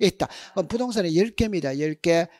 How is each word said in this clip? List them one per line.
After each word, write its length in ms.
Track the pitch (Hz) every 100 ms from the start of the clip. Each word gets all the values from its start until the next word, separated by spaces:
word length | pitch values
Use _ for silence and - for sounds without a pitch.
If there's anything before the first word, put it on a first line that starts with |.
있다. 280 | 196 - 139 - -
그럼 160 | - 170
부동산이 480 | 226 247 220 175 160
열 140 | 226
개입니다. 480 | - 226 185 143 139
열 160 | 156
개. 340 | 151 170 165 170